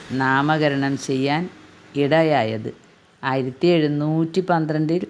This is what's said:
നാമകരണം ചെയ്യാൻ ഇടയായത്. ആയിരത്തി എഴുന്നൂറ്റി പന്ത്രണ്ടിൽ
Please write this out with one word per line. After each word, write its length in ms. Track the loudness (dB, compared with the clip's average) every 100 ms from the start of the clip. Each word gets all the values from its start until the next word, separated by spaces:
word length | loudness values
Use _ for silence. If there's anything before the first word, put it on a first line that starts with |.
| -8
നാമകരണം 840 | -2 2 2 2 2 2 0 -2 -4
ചെയ്യാൻ 440 | -4 -2 0 -2 -4 -10 -20 -20 -12 -4
ഇടയായത്. 720 | 2 2 4 2 0 -4 -8 -12 -20 _ _ _
ആയിരത്തി 440 | -4 -2 -4 0 2
എഴുന്നൂറ്റി 760 | 4 2 0 0 0 0 -2
പന്ത്രണ്ടിൽ 600 | 0 0 0 -2 0 -2 -4